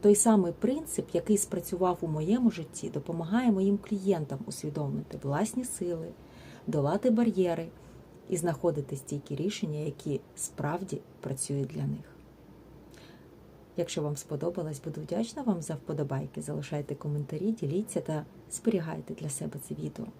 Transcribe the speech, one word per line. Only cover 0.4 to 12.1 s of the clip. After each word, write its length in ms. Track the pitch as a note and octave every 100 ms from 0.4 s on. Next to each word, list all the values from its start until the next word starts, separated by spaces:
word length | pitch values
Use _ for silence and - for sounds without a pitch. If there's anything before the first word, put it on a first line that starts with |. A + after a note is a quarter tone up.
| F3
принцип, 580 | E3+ A3 C#4 D#4+ - G3
який 240 | F3 F3 G#3
спрацював 600 | - G3 F#3 F3+ F3+ F3
у 60 | E3+
моєму 440 | D3+ D#3 A#3 A#3
житті, 380 | E3+ D#3+ - G3+
допомагає 640 | D3 C#3 E3 E3 A3 B3+
моїм 260 | G3 G3 G3+
клієнтам 640 | - G3+ F#3+ F3 D3+ C#3 -
усвідомити 760 | - D3+ D3 C#3+ C#3+ D3 -
власні 420 | C#3 C#3+ A3 - B3+
сили, 420 | - F3+ E3 E3 - - - - - -
долати 420 | D3 C#3+ F#3 B3+
бар'єри 580 | A3+ A#3+ F#3+ F3+ E3 E3 - - - - - -
і 80 | F3+
знаходити 580 | E3+ D#3+ F3 D3 C3+ C#3
стійкі 400 | - C#3+ - C#3+
рішення, 440 | F3 G#3 F#3 D3+
які 420 | D3+ C#3+ - C#3 - -
справді 680 | - - C#3+ E3+ F#3+ - - -
працюють 480 | - C3 - C#3+ C3
для 200 | D3+ C#3+
них. 280 | C#3+ -